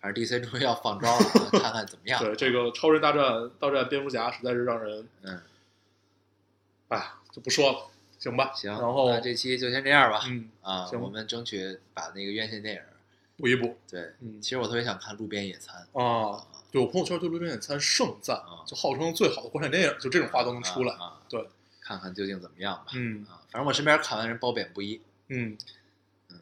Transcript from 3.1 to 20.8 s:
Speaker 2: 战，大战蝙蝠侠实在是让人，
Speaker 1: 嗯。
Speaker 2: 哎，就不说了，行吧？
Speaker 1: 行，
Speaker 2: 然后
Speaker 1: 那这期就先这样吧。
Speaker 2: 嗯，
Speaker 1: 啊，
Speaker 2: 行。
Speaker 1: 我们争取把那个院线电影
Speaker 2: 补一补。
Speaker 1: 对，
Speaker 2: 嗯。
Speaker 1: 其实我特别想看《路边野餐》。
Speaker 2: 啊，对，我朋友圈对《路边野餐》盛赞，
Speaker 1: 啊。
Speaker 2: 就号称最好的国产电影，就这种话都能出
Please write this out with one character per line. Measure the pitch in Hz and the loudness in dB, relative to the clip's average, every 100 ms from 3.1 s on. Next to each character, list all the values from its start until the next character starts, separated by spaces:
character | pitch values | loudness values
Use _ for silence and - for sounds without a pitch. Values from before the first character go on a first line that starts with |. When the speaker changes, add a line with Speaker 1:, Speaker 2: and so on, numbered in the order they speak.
Speaker 2:
战， | 147 135 117 120 - | 4 4 2 -2 -2
大 | 143 | 0
战 | 139 123 | 2 2
蝙 | 139 | -2
蝠 | 139 | -2
侠 | 123 117 | -2 -2
实 | 123 | -2
在 | 123 | -2
是 | 123 | 0
让 | 123 117 | 0 -2
人， | 110 107 120 _ | -4 -8 -12 _
Speaker 1:
嗯。 | 95 92 85 _ _ _ _ _ _ _ _ _ _ _ _ _ _ | -14 -14 -14 _ _ _ _ _ _ _ _ _ _ _ _ _ _
Speaker 2:
哎， | 110 - - _ | -4 -4 -14 _
就 | - | -12
不 | 123 | -4
说 | - 139 | 4 4
了， | 127 - - _ _ | 2 -6 -20 _ _
行 | - 120 | -6 0
吧？ | 135 | 0
Speaker 1:
行， | - 101 | -2 -8
Speaker 2:
然 | 107 | -4
后 | 120 131 127 | 0 4 4
Speaker 1:
那 | 117 | 4
这 | 123 | 0
期 | 120 131 127 | -2 -2 -2
就 | 127 | 0
先 | 127 | -2
这 | 135 | 6
样 | 143 127 | 8 8
吧。 | 107 113 | 6 -2
Speaker 2:
嗯， | 123 113 _ | -6 -8 _
Speaker 1:
啊， | 95 95 90 | -6 -6 -4
Speaker 2:
行。 | 120 | -6
Speaker 1:
我 | 117 | -6
们 | 104 107 | -8 -8
争 | 117 | -8
取 | 117 104 95 92 _ | -6 -6 -6 -10 _
把 | - - | -12 -10
那 | 98 | -8
个 | 98 | -6
院 | 104 110 | -4 -6
线 | 110 | -6
电 | 107 95 | -8 -10
影 | - _ _ _ _ _ | -12 _ _ _ _ _
Speaker 2:
补 | 127 | 2
一 | 127 | 2
补。 | 117 - _ | 2 -4 _
Speaker 1:
对， | 90 82 - | -12 -12 -14
Speaker 2:
嗯。 | 120 107 | -16 -10
Speaker 1:
其 | 104 | -6
实 | 127 | -2
我 | 113 | 0
特 | |
别 | 117 | 0
想 | 120 98 | -2 -4
看 | - 104 | -8 -10
《路 | 107 | -6
边 | 101 | -4
野 | 98 90 | -6 -8
餐》。 | - 90 87 135 | -16 -20 -10 -2
Speaker 2:
啊， | 123 117 107 104 - - - | 2 2 0 -4 -12 -20 -4
对， | 139 | 0
我 | 123 | 2
朋 | 185 | 2
友 | |
圈 | 170 175 | 0 -2
对 | 175 | -2
《路 | 165 | -4
边 | 170 | -4
野 | 123 | -6
餐》 | - 147 | -6 -2
盛 | 143 - 151 - | 2 2 2 -2
赞， | - 113 | -4 -4
Speaker 1:
啊。 | - 85 | -6 -16
Speaker 2:
就 | 82 - | -12 -4
号 | 151 135 | -2 0
称 | 165 | -2
最 | 165 180 | 2 2
好 | - | 2
的 | - | -6
国 | 147 | -4
产 | 147 | 0
电 | 156 | 2
影， | 180 143 | 2 2
就 | 131 | 0
这 | 170 | 2
种 | 139 | 2
话 | 131 | 2
都 | 123 | 2
能 | 123 | -2
出 | 120 - | -6 -2